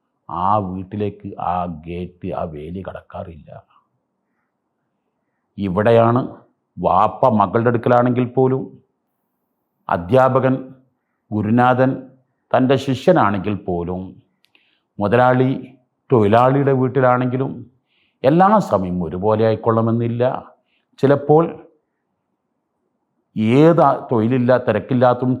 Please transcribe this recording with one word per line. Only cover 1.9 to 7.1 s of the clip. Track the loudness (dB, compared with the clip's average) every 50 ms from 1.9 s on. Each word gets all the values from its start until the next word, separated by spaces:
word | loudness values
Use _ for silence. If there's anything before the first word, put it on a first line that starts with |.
| -10 -10 -10 -12 -14 -14 -10 -10
ആ | -8 -8 -8 -10
വേലി | -10 -14 -14 -14 -14 -12
കടക്കാറില്ല. | -12 -14 -16 -18 _ _ -16 -16 -16 -16 -18 -20 -20 -20 -20 -20 _ _ _ _ _ _ _ _ _ _ _ _ _ _ _ _ _ _ _ _ _ _ _ _ _ _ _ _ _ _ _ _ _ _ _ _ _ _ -10 -6
ഇവിടെയാണ് | -6 -4 -2 0 2 4 4 4 4 4 2 0 -2 -6 -12 -18 _ _ _ _ _ _ -12
വാപ്പ | -4 -2 0 2 2 2 0